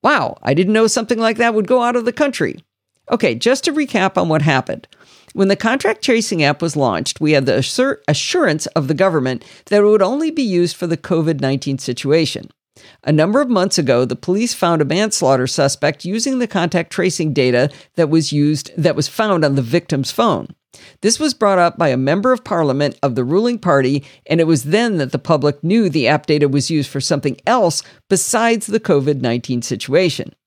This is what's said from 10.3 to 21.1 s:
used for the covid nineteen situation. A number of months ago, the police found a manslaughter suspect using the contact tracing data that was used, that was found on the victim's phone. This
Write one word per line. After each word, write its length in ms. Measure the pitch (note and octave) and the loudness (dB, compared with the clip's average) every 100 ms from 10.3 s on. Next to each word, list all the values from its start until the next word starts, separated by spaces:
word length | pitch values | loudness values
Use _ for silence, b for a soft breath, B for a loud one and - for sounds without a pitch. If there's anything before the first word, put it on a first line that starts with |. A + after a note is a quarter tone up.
| D#4+ | -2
used 320 | B3 F3 F3 - | 0 0 0 -2
for 120 | F3 | -6
the 100 | E3 | -6
covid 440 | - E3 D#3+ D3+ | -2 -2 0 -2
nineteen 380 | C3+ C3+ - C3+ | -2 -2 -4 -6
situation. 720 | - C#3+ C#3 D#3 D#3 - - _ _ B B B | -6 -6 0 2 0 -4 -14 _ _ B B B
A 80 | - | 0
number 300 | D3+ E3 A3+ | 2 4 2
of 80 | C#4 | 2
months 300 | A3 F#3+ - | 0 0 0
ago, 260 | C3+ B2 B2+ | 2 2 0
the 100 | B2 | -4
police 380 | - F#3+ A#3 | -4 -2 -2
found 300 | - F3 E3 | -2 0 0
a 20 | C#3+ | 0
manslaughter 600 | E3 G#3+ - C3 C3+ B2+ | 0 -2 0 2 2 0
suspect 580 | - C#3 - D3 D3+ E3+ | 0 -2 0 -4 -4 -6
using 320 | G#3+ B3 C4 | -4 -2 -2
the 100 | A#3 | -2
contact 440 | G3+ E3+ F3+ F3 | -2 -2 -2 -4
tracing 420 | - F3+ - D#3+ | -2 -2 -2 -2
data 360 | C#3+ B2+ B2 C#3 B B - | 0 2 2 0 B B -2
that 140 | D#3+ | 0
was 220 | D#3+ D3 | 0 0
used, 400 | D3 D3 D3+ - - | 0 0 0 -6 -2
that 180 | E3 D#3 | -2 0
was 120 | D3 | -4
found 360 | - G#3+ F3+ | -2 0 2
on 120 | D#3 C#3 | 2 0
the 80 | |
victim's 480 | A#2 D#3 - C#3 C3+ | 0 -2 0 -4 -4
phone. 380 | - A3+ B2 - - _ B B B | 0 0 0 -6 -16 _ B B B
This 180 | G#3 | -2